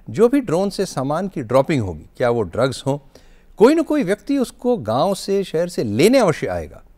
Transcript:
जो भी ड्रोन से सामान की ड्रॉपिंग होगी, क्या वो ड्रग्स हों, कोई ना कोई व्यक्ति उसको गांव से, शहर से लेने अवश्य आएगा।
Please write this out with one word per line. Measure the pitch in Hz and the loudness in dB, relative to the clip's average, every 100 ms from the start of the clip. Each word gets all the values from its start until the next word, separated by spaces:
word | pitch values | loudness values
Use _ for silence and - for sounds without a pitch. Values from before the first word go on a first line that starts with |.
| - | -10
जो | 120 240 | 2 4
भी | 277 | 4
ड्रोन | 220 165 196 | 0 0 0
से | - 185 | -4 -6
सामान | 147 135 156 196 | -4 -4 -4 -6
की | 165 | -8
ड्रॉपिंग | 113 131 139 143 | 2 2 2 0
होगी, | 98 78 - - | -2 -8 -14 -2
क्या | 123 | 0
वो | 120 | 0
ड्रग्स | 87 95 131 117 135 | -2 -2 -2 -2 -4
हों, | 143 - - - - - - | -6 -8 -20 -20 -20 -20 4
कोई | 233 | 4
ना | 330 | 4
कोई | 294 294 | 0 -2
व्यक्ति | 175 208 - 277 | 0 -4 -2 -2
उसको | 233 - 247 226 | -2 -4 -4 -2
गांव | 110 123 185 | -2 0 0
से, | 190 - 196 | -2 -2 -2
शहर | 196 160 180 | -2 -4 -2
से | 180 | -4
लेने | 117 107 196 269 | -2 4 4 4
अवश्य | 196 139 104 | 2 0 -6
आएगा। | 87 76 - - | -6 -10 -16 -20